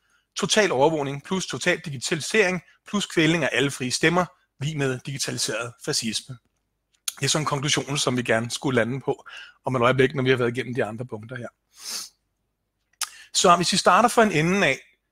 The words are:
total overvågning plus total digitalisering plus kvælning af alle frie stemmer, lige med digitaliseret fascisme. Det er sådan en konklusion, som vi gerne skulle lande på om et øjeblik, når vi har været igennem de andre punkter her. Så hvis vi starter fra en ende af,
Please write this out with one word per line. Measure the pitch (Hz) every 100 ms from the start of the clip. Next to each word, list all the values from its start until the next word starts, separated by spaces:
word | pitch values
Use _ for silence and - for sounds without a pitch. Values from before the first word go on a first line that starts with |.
| _ _ _ -
total | 196 220 190
overvågning | 127 151 156 139 139
plus | - 190 -
total | 135 180 170
digitalisering | 165 135 - 165 - 220 185 180 - _ -
plus | 202 -
kvælning | 175 156 170
af | 131
alle | - 143
frie | - 127
stemmer, | - 160 175 175 _ _ _
lige | 143 156
med | 135 123
digitaliseret | - 135 - 127 - 110 120 - -
fascisme. | 143 113 104 - 123 _ _ _ _ _ _ - -
Det | 139
er |
sådan | 156
en | 143
konklusion, | 143 120 151 135 143
som | 139 127
vi |
gerne | 117 113 117
skulle | - 143 123
lande | 113 135
på | 143 - - - - _ 131
om | 127
et |
øjeblik, | 120 131 131 147
når |
vi | 127
har | 127
været | 120 120
igennem | 123 127
de | 104
andre | 113 123
punkter | 110 113 127
her. | 110 - _ _ - - - _ _ _ _ _ _ _ _ _ - - -
Så | - 190 175
hvis | 165
vi | 185
starter | 208 185 240
fra | -
en | 214
ende | 156 165 196 160
af, | 131 - _ _